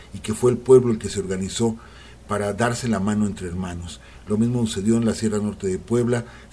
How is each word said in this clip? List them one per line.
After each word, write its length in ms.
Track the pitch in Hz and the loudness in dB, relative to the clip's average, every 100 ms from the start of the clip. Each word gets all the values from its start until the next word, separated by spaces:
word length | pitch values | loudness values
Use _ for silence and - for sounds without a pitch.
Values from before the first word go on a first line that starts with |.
| - | -18
y 40 | 98 | -10
que 120 | - | -8
fue 200 | 107 123 | 0 2
el 60 | 120 | 2
pueblo 340 | - 131 120 | 8 8 8
el 60 | 113 | 0
que 100 | 101 | -2
se 100 | 104 | -6
organizó 580 | 92 92 95 - 117 113 - - - - - | -4 -4 -4 0 0 -2 -10 -20 -20 -20 -6
para 240 | 104 101 | -2 -2
darse 340 | 98 117 117 120 | 0 -2 -2 -2
la 140 | 101 | -2
mano 260 | 98 107 104 | 0 0 0
entre 220 | 87 90 | -4 -8
hermanos. 520 | 87 92 87 85 - - - - | -6 -6 -8 -10 -14 -18 -18 -4
Lo 100 | 107 | 0
mismo 260 | 117 123 | 0 0
sucedió 320 | 113 98 101 117 | -2 0 2 2
en 100 | 113 | 2
la 80 | |
Sierra 240 | 104 110 104 | 0 -2 0
Norte 280 | 104 98 98 | -2 -2 -4
de 120 | 92 | -4
Puebla, 460 | - 117 120 120 117 - - | -2 0 2 0 -4 -14 -14